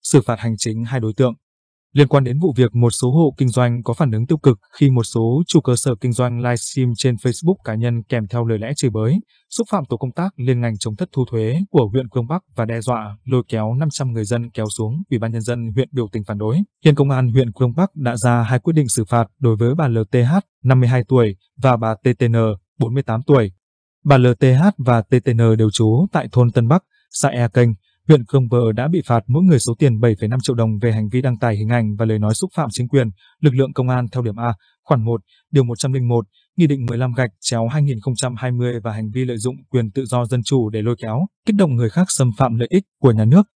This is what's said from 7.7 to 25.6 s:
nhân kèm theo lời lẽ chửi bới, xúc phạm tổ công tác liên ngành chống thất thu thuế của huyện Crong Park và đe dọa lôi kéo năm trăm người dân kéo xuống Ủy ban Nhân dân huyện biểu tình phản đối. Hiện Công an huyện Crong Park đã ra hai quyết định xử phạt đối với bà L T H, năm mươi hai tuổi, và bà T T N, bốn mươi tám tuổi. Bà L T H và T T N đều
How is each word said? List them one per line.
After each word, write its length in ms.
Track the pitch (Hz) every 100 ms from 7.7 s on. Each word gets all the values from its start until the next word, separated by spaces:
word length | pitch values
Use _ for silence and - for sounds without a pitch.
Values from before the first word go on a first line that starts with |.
nhân 280 | 110 120 117
kèm 240 | 107 123 104
theo 160 | 120
lời 140 | 117 110
lẽ 140 | 110 147
chửi 140 | 127
bới, 300 | 107 110 175 - _ _
xúc 160 | - 226
phạm 140 | 202
tổ 120 | 139 -
công 160 | 131
tác 200 | - 180 -
liên 240 | 123 123
ngành 180 | 120 107
chống 180 | 113 107
thất 120 | -
thu 120 | - 123
thuế 300 | 117 110 139 196
của 180 | 170 110
huyện 200 | 117 123
Crong 200 | - 117
Park 140 | 165 _ -
và 80 |
đe 160 | 113 117
dọa 360 | 110 120 107 104
lôi 180 | - 123 117
kéo 260 | 113 107
năm 140 | 123 156
trăm 200 | - 131
người 120 | 113
dân 260 | 104 120 117
kéo 160 | - 107
xuống 340 | - 110 143 196
Ủy 80 | 131
ban 140 | 113
Nhân 100 | 117
dân 300 | 110 120 117
huyện 140 | 107 131
biểu 160 | 135 110
tình 120 | 110
phản 140 | 104 107
đối. 200 | 107 135 202 _
Hiện 100 | 160
Công 160 | 143 139
an 180 | 131 127
huyện 200 | 120 123
Crong 220 | 104 127
Park 160 | 117 190
đã 220 | - 127 117
ra 260 | 123 120
hai 160 | 110 127
quyết 140 | -
định 160 | 160 131
xử 160 | -
phạt 220 | 110 120 113 _
đối 180 | 131 110
với 180 | 117
bà 140 | 151 147
L 100 | 113 107
T 40 |
H, 200 | 127 120 175 - _
năm 160 | 127 131
mươi 80 | 123
hai 160 | 127 -
tuổi, 280 | 127 113 98 _ _
và 140 | 131 120
bà 180 | 113
T 140 | 110 - 120
T 40 |
N, 140 | 123 113 113 104 _ _
bốn 160 | 120
mươi 80 | 127
tám 200 | 139 113
tuổi. 300 | 135 139 104 - _ _ _ _
Bà 140 | - 139
L 80 | 123 120
T 40 |
H 220 | 131 127 180 -
và 240 | 127 117
T 120 | 110 127
T 40 | 120
N 220 | 117 117
đều 120 | 113